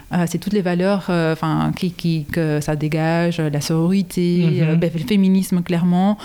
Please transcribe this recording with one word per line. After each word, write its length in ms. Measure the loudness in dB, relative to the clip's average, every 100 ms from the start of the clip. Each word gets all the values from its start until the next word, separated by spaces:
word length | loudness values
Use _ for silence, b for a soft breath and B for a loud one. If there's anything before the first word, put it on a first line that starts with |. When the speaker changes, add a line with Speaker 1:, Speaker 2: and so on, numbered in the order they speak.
| B
Speaker 1:
euh, 120 | -2 0
c'est 100 | -2
toutes 160 | -2
les 80 | -2
valeurs, 440 | 0 0 0 0 0
euh, 240 | 0 0
enfin, 380 | 0 -2 0 -2 -2
qui, 160 | -4
qui, 340 | -4 -2 -2 -2
que 340 | -2 0 0
ça 140 | -2 -2
dégage, 640 | -2 0 0 2 0 0
la 220 | -2 -2
sororité, 840 | 0 0 2 0 -2 -2 0 2 2
Speaker 2:
Mhm. 220 | 2 2
Speaker 1:
euh, 60 | 2
ben, 160 | 0
le 60 | -2
féminisme, 600 | 0 2 4 2 2 -2
clairement. 560 | 0 0 2 2 2 0